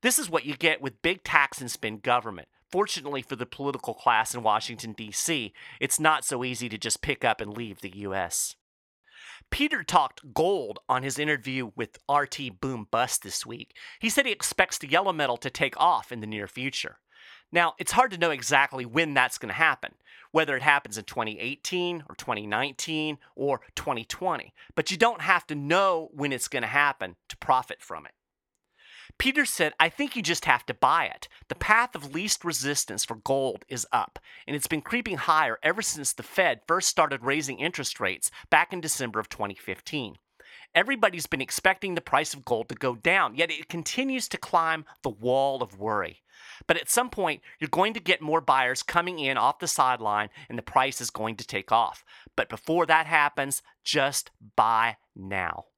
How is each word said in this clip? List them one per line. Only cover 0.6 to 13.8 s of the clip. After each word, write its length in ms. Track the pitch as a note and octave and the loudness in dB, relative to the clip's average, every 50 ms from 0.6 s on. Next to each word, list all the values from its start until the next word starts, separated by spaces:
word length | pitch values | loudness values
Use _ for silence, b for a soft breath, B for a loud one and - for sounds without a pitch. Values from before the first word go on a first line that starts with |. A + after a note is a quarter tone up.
| - E3 D#3 - | 2 2 2 2
with 220 | C#3 C3+ A2+ _ _ | -2 -8 -8 _ _
big 220 | E3 F#3 F#3 _ | -2 -2 -2 _
tax 360 | - - D#3 C#3+ C3+ - - | 2 4 4 4 4 -2 -8
and 100 | C3+ A#2+ - | -10 -10 -8
spend 300 | - - A2 G#2+ G#2 _ | -6 -6 -6 -6 -4 _
government. 440 | B2+ B2 B2 A#2 A2+ G2+ F2 D2 _ _ _ _ _ | 2 0 2 0 -4 -12 -12 -16 _ _ _ _ _
Fortunately 520 | - F3+ G#3 G#3 - F3+ C#3 C#3+ C#3+ C3+ B2 | -2 -2 0 0 -2 -8 -6 -6 -6 -6 -6
for 120 | - C#3 | -6 -8
the 120 | A2+ B2 | -8 -8
political 480 | A#2+ - - C#3 C#3 C3+ B2 - - A2 | -10 -8 -6 -6 -4 -4 -4 -6 -8 -10
class 380 | - - - A#2+ A2 A2 - - | -2 2 2 4 4 2 0 -2
in 120 | B2 A#2 | -2 0
Washington, 480 | A2 G#2 A2 - - A#2+ G#2+ - A2+ G#2+ | 2 2 2 0 -4 -10 -10 -10 -12 -10
D 180 | - A2+ G#2+ | -12 -12 -8
C, 440 | G#2 - - - E3+ D3 A#2 G2+ B B B B B B | -6 -4 -2 -2 -2 -2 -4 -6 B B B B B B
it's 180 | B2 C3+ - - | -2 -2 0 2
not 260 | D#3 D#3 D#3 D3 B2 | 4 4 2 2 0
so 200 | - C#3+ B2 B2 | -2 -2 -2 -2
easy 240 | B2+ B2 A#2 B2 A#2+ | -4 -4 -4 -6 -6
to 100 | G#2 G#2+ | -6 -6
just 240 | - A#2 G#2+ - - | -4 -4 -4 -4 -2
pick 220 | D3+ C#3+ - - | -4 -4 0 2
up 160 | B2 A2 - | 2 2 2
and 160 | A2 G#2 G#2 | -2 -8 -8
leave 240 | A2+ A#2+ A2 G2 - | -10 -10 -10 -12 -12
the 160 | - G2+ F2+ G2+ | -12 -12 -10 -8
U 160 | G2+ G2 F#2+ | -8 -4 -2
S. 400 | G2 F2+ E2+ - - - - - _ _ _ _ _ _ _ _ _ B B B B B B B B B B | -2 -2 -2 -2 -4 -4 -4 -6 _ _ _ _ _ _ _ _ _ B B B B B B B B B B
Peter 320 | - - C#4+ D4+ D4+ B3 D#3+ | -2 0 0 0 0 -2 -4
talked 500 | - - F3 D3 B2+ - - - C#3+ A2 | 4 4 4 4 4 -2 -10 -20 -12 0
gold 460 | - D#3+ F3+ G3+ F#3 C3+ G#2+ G2+ - _ _ | 2 2 4 4 0 -2 -6 -8 -12 _ _
on 140 | B2+ B2+ C3 | -2 0 0
his 160 | C#3 B2+ C3+ | -2 -4 -2
interview 540 | D3 D3+ D3+ C#3 G#2+ C3+ C3 C3 B2+ A2+ - | 0 0 0 -2 -2 -6 -4 -4 -6 -6 -6
with 220 | - A#2+ - _ - _ - | -8 -8 -8 _ -20 _ 0
R 180 | C#3 D3 C#3+ | 0 0 0
T 220 | C3 - - C#3+ B2+ | 0 -6 -10 -10 -10
Boom 380 | G2 F#2 - C3 C3 A#2 G#2+ - | -10 -6 -6 -6 -6 -6 -8 -2
Bust 320 | - C3+ B2+ B2 - - - | 0 0 0 2 0 -4 -6
this 220 | G2+ F#2 - - | -6 -8 -8 -8
week. 320 | A#2 A2+ - - _ _ B | -8 -12 -14 -14 _ _ B